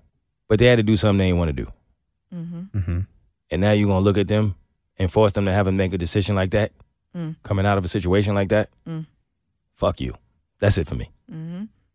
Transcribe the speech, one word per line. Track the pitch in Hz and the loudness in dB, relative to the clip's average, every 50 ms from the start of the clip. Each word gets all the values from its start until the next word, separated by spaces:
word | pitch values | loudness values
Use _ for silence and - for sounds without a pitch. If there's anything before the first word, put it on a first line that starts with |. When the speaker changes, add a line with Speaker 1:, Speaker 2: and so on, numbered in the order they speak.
| _ _ _ _ _ _ _ _ _ | _ _ _ _ _ _ _ _ _
Speaker 1:
but | - 110 101 | 0 2 4
they | 120 | 6
had | 123 123 | 6 6
to | 113 104 | 4 4
do | 110 110 | 2 2
something | 95 113 107 98 | 2 2 2 2
they | 98 95 | 2 2
didn't | 92 90 87 | 2 2 2
wanna | 85 78 69 | 0 -2 -2
do. | 62 60 - - _ _ _ _ _ _ _ _ _ _ - 185 | -4 -8 -10 -12 _ _ _ _ _ _ _ _ _ _ -16 -12
Speaker 2:
Mm-hmm. | 170 165 170 170 170 190 196 - | -12 -10 -10 -12 -12 -12 -8 -6
Speaker 3:
Mm-hmm. | 101 85 87 87 92 98 - _ _ _ _ _ _ _ - | -6 -4 -4 -4 -4 -6 -8 _ _ _ _ _ _ _ -6
Speaker 1:
And | 82 90 | -2 0
now | 101 104 | 2 2
you're | 107 104 104 | 4 4 2
gonna | 101 95 92 98 | 2 2 2 2
look | 101 92 | 2 2
at | 104 98 | 2 0
them | 87 107 107 107 101 - - _ _ _ _ _ _ _ | 0 0 0 0 0 -4 -6 _ _ _ _ _ _ _
and | - 95 87 | -4 -4 0
force | - 107 107 101 - | 2 4 4 4 2
them | 104 101 | 2 0
to | 95 92 | 2 2
have | 104 98 | 2 2
them | 95 95 | 2 2
make | 98 92 90 95 | 0 0 0 -2
a | |
decision | 90 87 87 - 104 90 110 101 | -4 -4 -2 -2 -2 0 0 0
like | 95 95 92 | 0 0 0
that, | 113 104 107 - _ - - _ _ _ _ _ - | 0 0 -2 -2 _ -10 -20 _ _ _ _ _ -10
Speaker 2:
Mm. | 175 165 156 160 - - | -10 -8 -8 -10 -10 -6
Speaker 1:
coming | - 101 98 98 | -4 -2 0 0
out | 104 101 | 2 0
of | 98 90 | 0 0
a | |
situation | - - 101 87 92 92 104 98 104 101 | -2 -4 -2 0 2 2 2 2 2 0
like | 101 98 87 | 0 0 2
that? | 107 107 101 - _ _ - | 2 0 0 -2 _ _ -12
Speaker 2:
Mm. | 160 160 160 160 - _ _ _ _ _ _ _ _ _ _ _ _ _ | -10 -10 -10 -10 -12 _ _ _ _ _ _ _ _ _ _ _ _ _
Speaker 1:
Fuck | - 95 92 - - | -4 -2 -2 -2 -4
you. | 64 62 - - _ _ _ _ _ _ _ - | -6 -10 -10 -12 _ _ _ _ _ _ _ -2
That's | 104 101 98 95 | 0 0 2 0
it | 78 | -2
for | - 69 | -4 -6
me. | - 110 - _ _ _ - | -8 -8 -10 _ _ _ -16
Speaker 2:
Mm-hmm. | 160 160 160 170 175 185 214 - _ _ _ _ | -14 -12 -12 -10 -10 -12 -12 -14 _ _ _ _